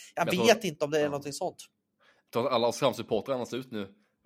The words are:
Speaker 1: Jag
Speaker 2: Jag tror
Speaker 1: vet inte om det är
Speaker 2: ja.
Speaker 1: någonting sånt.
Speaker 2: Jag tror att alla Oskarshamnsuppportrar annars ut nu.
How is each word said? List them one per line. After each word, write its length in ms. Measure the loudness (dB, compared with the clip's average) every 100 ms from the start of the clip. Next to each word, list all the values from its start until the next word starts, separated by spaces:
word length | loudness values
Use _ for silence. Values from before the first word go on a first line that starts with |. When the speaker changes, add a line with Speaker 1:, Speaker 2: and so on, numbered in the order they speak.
| -12 -4
Speaker 1:
Jag 120 | 0
Speaker 2:
Jag 60 |
tror 120 | 4 6
Speaker 1:
vet 180 | 4
inte 220 | 2 -4 -2
om 60 |
det 60 | 0
är 40 |
Speaker 2:
ja. 40 | 0
Speaker 1:
någonting 240 | -2 -8
sånt. 240 | -8 -8 -8 -18 _ _ _ _ _ _
Speaker 2:
Jag 60 |
tror 140 | -2 0
att 60 |
alla 140 | 2 2
Oskarshamnsuppportrar 680 | 2 0 0 -2 -2 -2 -4
annars 180 | -4
ut 180 | -8 -6
nu. 160 | -8 -8 -12 _ _